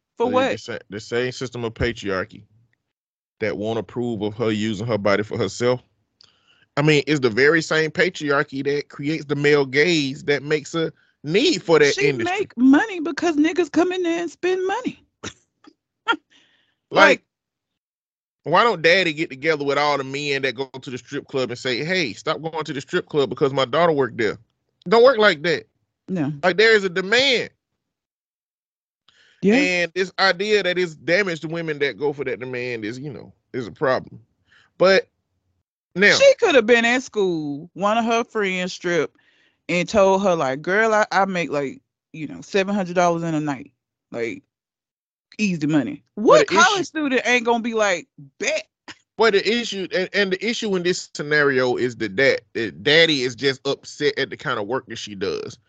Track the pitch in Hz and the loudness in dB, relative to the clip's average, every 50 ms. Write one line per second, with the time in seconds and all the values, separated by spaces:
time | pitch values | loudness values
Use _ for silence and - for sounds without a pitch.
0 | _ _ _ - 233 254 247 254 269 247 110 107 - - 113 - - _ 95 107 | _ _ _ -4 -4 0 0 0 0 0 -4 -6 -8 -10 -12 -12 -12 _ -12 -12
1 | - - 117 120 123 127 120 - 135 117 - 120 117 113 110 - 131 120 117 - | -8 -4 -4 -2 -2 -4 -6 -8 -10 -10 -8 -8 -8 -8 -6 -4 -4 -4 -4 -6
2 | - 101 95 92 90 - - 101 - _ _ _ _ _ _ _ _ _ _ _ | -6 -4 -4 -4 -4 -6 -12 -20 -20 _ _ _ _ _ _ _ _ _ _ _
3 | _ _ _ _ _ _ _ _ 110 104 69 87 104 110 113 113 95 - - 127 | _ _ _ _ _ _ _ _ -6 -6 -4 -4 -4 -4 -4 -6 -6 -8 -8 -6
4 | 120 120 117 98 104 104 101 123 117 113 107 104 104 110 107 90 123 123 110 101 | -6 -6 -4 -4 -6 -6 -4 -4 -2 -2 -2 -2 -2 -4 -4 -6 -4 -4 -4 0
5 | 98 104 98 98 107 - - 110 107 - - - 120 123 127 123 - _ _ _ | 2 2 2 2 0 -4 -4 -4 -4 -4 -4 -2 0 0 0 -2 -6 _ _ _
6 | _ _ _ _ _ _ _ _ _ _ _ _ _ _ _ 143 147 156 151 143 | _ _ _ _ _ _ _ _ _ _ _ _ _ _ _ 2 4 4 4 4
7 | - 139 151 147 127 120 104 120 135 147 165 160 156 - 165 156 160 156 - 185 | 2 2 0 2 2 0 2 4 4 4 4 2 0 0 0 0 0 -2 0 0
8 | 165 185 - - 156 143 143 143 151 - 135 135 135 139 143 147 - - - - | -2 -2 -2 -4 -4 -2 0 0 -2 -4 -6 -6 -4 -2 -4 -4 -6 -8 -12 -8
9 | 143 143 160 156 151 139 147 143 143 147 147 147 139 131 123 147 151 180 170 156 | -6 -4 -4 -6 -4 -6 -4 0 2 4 4 4 2 2 2 2 2 4 2 0
10 | 139 135 139 147 - 143 143 135 135 147 151 156 143 - - 165 160 156 - _ | 0 -2 -6 -6 -2 -2 -2 -2 0 -2 -2 -2 -4 -6 -4 -4 -4 -4 -6 _
11 | _ _ _ _ - 147 165 214 285 370 254 175 - - 165 151 147 139 - 381 | _ _ _ _ -8 -2 0 2 2 2 0 0 2 4 6 6 6 4 4 2
12 | 415 - - - - 349 370 427 392 - - 233 247 262 269 311 440 453 381 349 | 0 0 0 0 -2 -2 -2 -4 -4 -6 -2 4 6 6 6 6 4 0 -4 -6
13 | 285 330 - - 311 349 311 285 302 330 339 339 349 285 - 302 359 370 359 370 | -6 -6 -6 -2 -2 -2 0 2 0 2 2 0 -2 0 0 0 0 0 0 -2
14 | 359 330 330 339 349 339 - _ - 359 370 381 370 381 392 480 494 - - - | -2 -2 -2 -2 -4 -8 -8 _ -4 -2 -2 -2 -2 -2 -4 -4 -6 -8 -10 -10
15 | _ _ _ _ - - - _ _ _ _ _ _ - _ _ _ _ _ _ | _ _ _ _ -16 -16 -16 _ _ _ _ _ _ -20 _ _ _ _ _ _
16 | _ 453 339 - _ _ _ _ _ _ _ _ _ _ _ _ _ _ - - | _ -6 -6 -6 _ _ _ _ _ _ _ _ _ _ _ _ _ _ 2 4
17 | 294 185 - - - _ _ _ _ _ _ _ _ _ _ _ _ _ _ _ | 6 6 4 2 -2 _ _ _ _ _ _ _ _ _ _ _ _ _ _ _
18 | _ _ _ _ _ _ _ _ _ 143 160 190 226 240 208 165 151 165 175 190 | _ _ _ _ _ _ _ _ _ 2 4 4 4 4 2 4 4 4 4 6
19 | 180 170 151 151 160 - 135 131 139 160 160 143 143 143 139 143 147 147 143 139 | 4 0 -2 -4 -6 -8 -8 -4 -2 -2 0 0 0 0 0 2 2 2 0 0
20 | 131 135 135 143 147 143 139 135 135 135 117 123 139 127 - 131 - 139 120 - | -2 -6 -8 -6 -4 -4 -2 -2 -2 -4 -4 -6 -8 -10 -10 -14 -12 -12 -12 -12
21 | - - 143 139 - - - 135 127 110 123 117 - 127 123 107 147 165 185 185 | -12 -10 -10 -10 -10 -6 -4 -4 -4 -4 -6 -6 -4 -4 -4 -4 -4 -2 -2 -2
22 | 165 113 - - - 151 160 - 151 160 160 160 151 160 143 135 - - - 180 | -2 -4 -6 -8 -6 -6 -6 -6 -6 -8 -8 -8 -8 -8 -8 -10 -8 -4 -4 -4
23 | - - - 147 135 107 123 - 156 139 135 139 131 120 127 156 175 170 156 139 | -4 -2 0 0 0 0 0 -2 -2 0 2 0 -2 0 2 2 2 2 2 0
24 | 131 110 - 113 113 98 73 - _ _ _ _ _ _ _ _ _ 180 208 233 | -2 -2 -2 -2 -2 -2 -2 -6 _ _ _ _ _ _ _ _ _ 2 4 6
25 | 240 269 269 214 214 202 180 139 151 175 156 117 - _ _ _ _ _ _ _ | 8 6 6 6 2 2 2 0 -2 -2 -2 -4 -6 _ _ _ _ _ _ _
26 | _ - 190 175 143 143 151 139 170 185 185 208 220 226 220 208 196 190 165 185 | _ -6 -4 -2 -2 -4 -4 -2 0 0 2 4 4 6 6 4 2 0 -4 -4
27 | 180 190 226 247 269 277 247 202 117 - - _ _ _ _ _ _ _ _ _ | -2 0 0 2 2 2 0 0 -2 -6 -12 _ _ _ _ _ _ _ _ _
28 | _ _ _ _ _ _ _ _ _ _ _ _ _ _ _ _ _ _ _ _ | _ _ _ _ _ _ _ _ _ _ _ _ _ _ _ _ _ _ _ _
29 | _ _ _ _ _ _ _ _ - 196 220 269 277 180 180 175 175 165 - 180 | _ _ _ _ _ _ _ _ 2 4 4 4 4 2 2 0 -2 -2 -2 -4
30 | 196 175 - - 190 190 180 170 202 214 214 208 185 180 175 175 180 170 156 - | -6 -4 -2 0 2 2 2 0 0 0 2 2 2 0 0 0 -2 -4 -6 -8
31 | 117 156 170 196 208 185 165 151 165 156 165 170 165 160 151 143 143 139 113 92 | -2 0 2 2 2 0 -4 -6 -6 -6 -6 -6 -6 -6 -4 -2 -2 -4 -2 -2
32 | 147 143 143 143 135 127 117 107 127 127 127 123 123 127 120 113 107 104 120 131 | -4 -4 -2 -4 -6 -6 -6 -6 -8 -8 -8 -8 -6 -6 -8 -6 -6 -8 -8 -8
33 | 139 151 117 - - - _ _ _ _ - 123 120 95 127 - 151 135 127 104 | -12 -12 -12 -14 -16 -20 _ _ _ _ -10 -8 -8 -10 -6 -2 0 0 0 0
34 | - - - 113 - _ _ _ _ _ _ _ _ _ _ - 175 190 190 180 | -2 -8 -18 -20 -20 _ _ _ _ _ _ _ _ _ _ 2 4 6 6 4
35 | - - _ _ _ _ _ _ _ _ _ _ _ _ _ _ _ _ _ 180 | 2 -2 _ _ _ _ _ _ _ _ _ _ _ _ _ _ _ _ _ 4
36 | 202 202 160 - 539 554 539 - 480 392 302 254 220 214 240 233 226 233 247 269 | 6 6 6 8 6 6 6 6 2 4 4 4 4 4 4 4 4 2 0 -2
37 | 247 - - 214 196 185 170 160 151 143 143 143 165 175 _ - 196 202 220 233 | -4 -4 -4 -2 -2 0 -2 -4 -4 -6 -8 -10 -12 -16 _ -4 -2 0 0 0
38 | 226 233 233 233 226 - - 220 202 190 185 185 180 185 - - - 180 175 165 | 0 0 0 0 -2 -4 -4 -4 -4 -2 -2 -4 -6 -6 -8 -8 -4 -2 -2 -2
39 | 135 - - _ _ _ _ _ _ _ _ _ _ - 170 180 175 - - 214 | -2 -4 -8 _ _ _ _ _ _ _ _ _ _ -4 -4 -4 -2 0 2 4
40 | 190 190 190 190 202 196 175 165 147 131 131 151 156 180 185 208 226 226 214 208 | 4 4 4 2 2 0 0 0 0 -2 -4 -4 -4 -2 0 0 2 2 2 0
41 | 214 - 165 185 196 196 185 175 170 - 147 143 143 131 - - _ _ _ _ | 0 0 0 0 0 0 -2 -4 -4 -4 -4 -4 -4 -6 -10 -14 _ _ _ _
42 | _ _ - 160 151 - 85 85 - - - 196 190 196 202 208 185 175 175 185 | _ _ -14 -12 -12 -12 -12 -16 -14 -4 -2 -2 -2 0 -2 -4 -4 -2 0 2
43 | 175 175 170 165 170 165 160 151 151 147 139 117 - - _ _ _ _ _ _ | 2 2 2 0 -2 -2 -2 -2 -2 -4 -6 -8 -12 -18 _ _ _ _ _ _
44 | _ _ - 120 117 117 92 98 - _ _ _ _ _ _ _ _ _ _ _ | _ _ -8 -8 -6 -6 -8 -12 -16 _ _ _ _ _ _ _ _ _ _ _
45 | _ _ _ _ _ _ - - 214 196 180 151 147 147 160 147 123 110 - - | _ _ _ _ _ _ -6 -4 -2 -2 -2 -2 -2 0 0 0 0 -2 -6 -10
46 | _ _ _ 208 214 370 554 622 453 - 349 330 349 392 415 381 294 - - 320 | _ _ _ 0 4 6 6 6 6 4 4 4 4 4 2 0 -4 -6 -6 -4
47 | 302 277 262 240 - 233 247 247 233 240 233 233 214 240 226 220 208 202 180 165 | -2 -2 -2 0 0 2 0 0 2 0 0 0 -2 -4 -2 0 0 0 0 -4
48 | - _ _ - 143 139 _ _ 202 247 311 302 - _ _ _ _ - - - | -6 _ _ -20 -20 -20 _ _ -6 -4 -4 -4 -8 _ _ _ _ -20 -20 -20
49 | _ _ _ - 220 226 196 196 - 190 226 240 233 185 196 196 185 - - 175 | _ _ _ 2 2 4 4 2 2 0 -2 -2 -4 -6 -8 -8 -8 -4 -4 -4
50 | 185 - - 196 202 190 190 - 190 226 226 - 233 208 190 180 170 175 175 - | -4 -2 0 -2 0 0 -2 -2 -2 -4 -4 -4 -4 -2 -2 0 0 -2 -2 -4
51 | - - - - 156 147 151 151 143 143 135 127 131 123 120 - 117 127 117 110 | -6 -12 -12 -10 -4 0 2 2 2 4 2 2 2 2 0 0 -2 -4 -2 -4
52 | 110 104 95 113 139 131 110 - - _ _ 110 113 98 71 78 104 143 147 165 | -6 -4 0 2 2 4 2 2 -4 _ _ -6 -6 -6 -8 -4 0 2 4 4
53 | 165 160 151 135 123 131 120 107 131 139 131 - _ 139 131 - - - - - | 4 4 2 -2 -2 -4 -6 -2 -2 -2 -2 -2 _ -6 -6 -6 -8 -16 -8 -2
54 | 147 143 - - - 104 107 113 - 147 127 113 104 101 127 131 - - 117 - | -2 -2 0 -2 -4 -6 -6 -8 -6 -6 -4 -4 -4 -4 -6 -6 -6 -10 -12 -14
55 | - 104 104 95 98 92 76 - - - - - _ | -12 -12 -8 -6 -6 -4 -4 -6 -8 -10 -14 -18 _